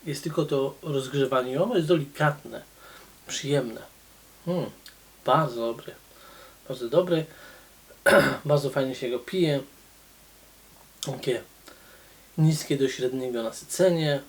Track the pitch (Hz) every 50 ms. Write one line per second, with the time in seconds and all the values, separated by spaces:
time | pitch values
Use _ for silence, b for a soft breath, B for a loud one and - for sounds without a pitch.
0 | - 156 143 - - 170 151 175 151 - 151 135 135 139 - - - 160 143 135
1 | 131 - 147 143 135 131 135 127 123 127 131 135 120 117 127 175 156 151 180 160
2 | 139 - - - 156 147 143 - - 120 113 113 - - - B B B B B
3 | B B B - - - - - - 139 147 139 123 117 110 - - - - -
4 | - - - - - - - - - 170 180 175 127 104 - - - - - -
5 | - - - - - - 131 156 156 143 120 117 117 117 117 - - - - -
6 | - - B B B B B B B B B B - - 131 - 123 113 123 254
7 | 269 180 170 160 156 B B B B B B B B B B - - - - -
8 | - - 185 190 - 139 135 - - 147 147 143 131 135 - 143 131 131 127 -
9 | 135 120 123 120 - - - 185 170 156 143 139 - - - - - - - -
10 | - - - - - - - - - - - - - - - - - - - -
11 | - 151 135 - - - 123 110 - - - - - B B B B B B B
12 | B B B B B B - - 156 156 156 151 - - 151 135 135 131 - -
13 | 127 127 131 131 131 127 120 117 113 113 - - - - - - 180 185 175 165
14 | 156 151 143 135 -